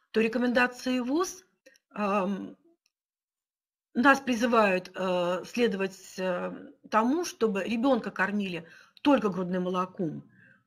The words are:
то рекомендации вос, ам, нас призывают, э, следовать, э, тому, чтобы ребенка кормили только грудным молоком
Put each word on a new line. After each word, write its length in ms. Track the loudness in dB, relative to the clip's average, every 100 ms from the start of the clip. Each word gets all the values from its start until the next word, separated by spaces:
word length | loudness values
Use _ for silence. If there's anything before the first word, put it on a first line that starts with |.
| _
то 80 | 0
рекомендации 800 | 0 0 0 2 0 -2 -4 -2
вос, 440 | -2 -2 -2 -6 _ _ -20 _ _
ам, 640 | -6 -2 0 0 -4 -8 -16 _ _ _ _ _ _ _ _ _ _ _ _ _
нас 260 | 2 4 4
призывают, 720 | 2 -2 2 4 4 2 -4
э, 480 | -6 -2 0 0 -2
следовать, 680 | -6 -2 0 0 -6 -6 -18 -6
э, 340 | -4 -4 -6 -10 -18 -20 0
тому, 360 | 2 2 0
чтобы 400 | -2 -2 0 0
ребенка 460 | -2 0 2 2 0
кормили 520 | -2 -2 0 -4 -6 -10 -20 -20 _
только 260 | 2 4 2
грудным 360 | -2 -2 -2
молоком 640 | -2 -2 -4 -4 -6 -6 -14 _ -20 _